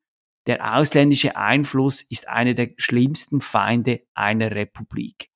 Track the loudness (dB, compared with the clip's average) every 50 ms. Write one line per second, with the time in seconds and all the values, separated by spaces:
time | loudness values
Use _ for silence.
0 | _ _ _ _ _ _ _ _ -4 -4 -4 -2 -2 0 2 2 2 4 4 4
1 | 4 6 4 2 2 -2 -2 -2 0 2 2 2 2 0 0 2 2 2 2 0
2 | -4 -4 -6 -6 -6 -4 -2 0 0 0 2 0 -2 -4 -4 -8 -4 0 2 2
3 | 2 2 0 -2 -4 -2 -2 -4 -2 0 0 0 0 2 0 0 0 0 -2 -4
4 | _ _ -6 -4 -2 0 0 0 0 -2 -2 -4 -6 -6 _ -18 -16 -12 -10 -10
5 | -10 -10 _ _ -20 _ _